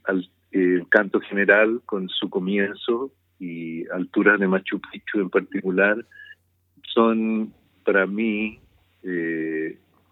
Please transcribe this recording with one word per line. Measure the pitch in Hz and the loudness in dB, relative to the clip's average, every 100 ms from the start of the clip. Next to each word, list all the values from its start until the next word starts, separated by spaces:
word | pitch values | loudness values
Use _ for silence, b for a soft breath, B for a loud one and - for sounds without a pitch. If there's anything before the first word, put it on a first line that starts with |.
al, | - 95 90 _ _ | -4 -4 -4 _ _
el | 98 90 90 85 | 0 2 2 2
canto | 104 98 98 | 2 2 -2
general | - 98 98 101 110 117 - | -2 0 4 6 4 0 -4
con | 101 92 | -6 -6
su | - 95 | -6 -6
comienzo | 98 92 101 98 101 - 120 135 - _ - | -4 -2 0 -2 -4 -4 -4 -4 -12 _ -14
y | 90 82 82 82 - | -12 -10 -8 -8 -8
alturas | 90 90 - 101 104 | -6 -4 2 4 4
de | 98 | 2
Machu | 95 - 101 - | 0 -2 -8 -8
Picchu | - - 107 | -14 -6 -4
en | 92 | -2
particular | 101 87 101 95 92 98 110 117 B B B _ _ _ _ - | -2 -2 -4 -2 2 2 0 -6 B B B _ _ _ _ -2
son | - 113 113 110 110 110 - _ _ | 2 4 4 0 -2 -4 -10 _ _
para | - 98 | 0 2
mí, | 95 101 113 104 107 - _ _ _ _ | 2 0 -2 -2 -4 -8 _ _ _ _
eh, | 95 90 82 80 80 80 78 - _ _ _ | -6 -4 -4 -4 -4 -4 -6 -10 _ _ _